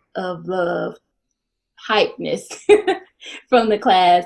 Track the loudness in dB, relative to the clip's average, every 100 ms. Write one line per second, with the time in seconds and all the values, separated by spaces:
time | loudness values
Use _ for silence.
0 | _ -10 -10 -10 -8 -4 -4 -4 -8 -12
1 | _ _ _ _ _ _ _ _ -2 0
2 | 0 -4 -8 -8 -10 -6 4 4 4 -4
3 | -8 _ -20 -14 0 0 2 0 2 4
4 | 4 2